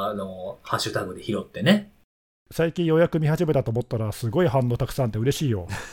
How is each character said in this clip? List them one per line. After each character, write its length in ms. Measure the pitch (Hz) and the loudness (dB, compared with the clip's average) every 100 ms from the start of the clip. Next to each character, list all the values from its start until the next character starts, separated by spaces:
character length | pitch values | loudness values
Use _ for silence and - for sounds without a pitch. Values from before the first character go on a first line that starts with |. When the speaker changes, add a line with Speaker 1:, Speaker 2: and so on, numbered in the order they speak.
| 101 | -2
Speaker 1:
の 440 | 104 95 92 92 - | -4 -6 -8 -10 -10
ハ 140 | - 110 | -6 -4
ッ 40 | |
シ 100 | 110 | -2
ュ 20 | |
タ 140 | - 95 | -2 -4
グ 80 | |
で 80 | 90 | -8
拾 180 | - 101 | -4 -4
っ 20 | |
て 200 | - - | -4 -2
ね。 280 | 120 208 - _ _ _ _ _ _ | 4 4 2 _ _ _ _ _ _
Speaker 2:
最 220 | - 170 | -2 -2
近 100 | 160 | 0
よ 120 | 170 160 | 2 4
う 40 | |
や 80 | 170 | 4
く 100 | 165 | 4
見 100 | 151 | 2
始 180 | 156 165 | 2 2
め 80 | |
た 80 | 147 | 2
と 80 | 120 | 2
思 100 | 117 | -2
っ 40 | |
た 120 | - 113 | -2 -2
ら、 160 | 110 | -4
す 160 | - 117 | -4 -2
ご 160 | 127 | 2
い 40 | 175 | 2
反 200 | 131 123 | 4 2
応 80 | 120 | 0
た 100 | 123 | -2
く 60 | |
さ 120 | - | 0
ん 40 | 123 | -2
っ 20 | |
て 80 | 107 | 0
嬉 200 | 120 123 | 0 0
し 80 | 147 | 0
い 40 | |
よ。 180 | 104 87 98 - | -2 -4 -8 -10